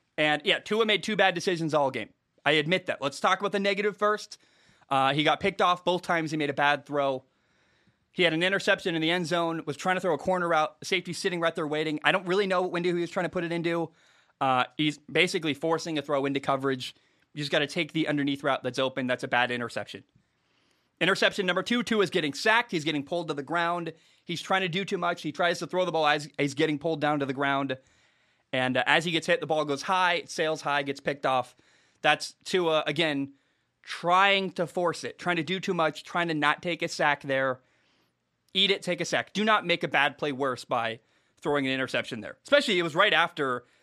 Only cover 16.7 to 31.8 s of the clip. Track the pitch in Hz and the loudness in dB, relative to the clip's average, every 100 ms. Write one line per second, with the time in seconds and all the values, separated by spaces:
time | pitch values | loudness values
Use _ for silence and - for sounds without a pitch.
16.7 | 135 123 - _ _ _ - 143 160 143 | -2 -6 -14 _ _ _ -10 -2 0 0
17.7 | 180 160 160 147 147 143 139 147 131 127 | -2 -4 -2 0 0 0 0 0 0 -2
18.7 | 123 135 131 127 127 131 120 123 120 117 | -2 -2 -2 -2 -4 0 2 2 0 -6
19.7 | - 104 98 - _ _ _ _ _ _ | -8 -10 -12 -18 _ _ _ _ _ _
20.7 | _ _ - 160 277 202 - 185 180 185 | _ _ -2 0 2 2 0 0 -2 0
21.7 | 240 - 220 190 180 151 139 220 220 240 | -2 0 2 2 0 -2 0 2 2 2
22.7 | 180 147 151 139 175 170 143 139 165 170 | -4 -2 -4 -4 -4 -4 -6 -4 -2 0
23.7 | 175 165 156 _ _ - 165 - 190 185 | -2 -6 -12 _ _ -10 -8 -2 0 0
24.7 | 165 196 190 175 175 165 - 175 170 165 | -2 -4 -2 -2 -2 -6 0 0 0 -2
25.7 | 180 180 160 147 151 147 - 143 127 156 | -2 0 2 2 2 -2 -2 -2 2 0
26.7 | 147 170 156 147 151 139 131 139 139 139 | 0 -2 0 0 0 0 0 0 0 -2
27.7 | 131 _ _ _ _ _ _ _ 131 127 | -6 _ _ _ _ _ _ _ -2 2
28.7 | 127 - 151 165 165 - 170 151 156 147 | 2 4 4 4 0 2 0 2 0 0
29.7 | 139 - 185 180 175 - - 156 160 156 | -2 -2 0 2 0 -4 -2 0 0 -2
30.7 | 143 139 139 - 139 143 131 123 - _ | -2 -2 -4 -6 -2 0 0 -2 -10 _
31.7 | _ | _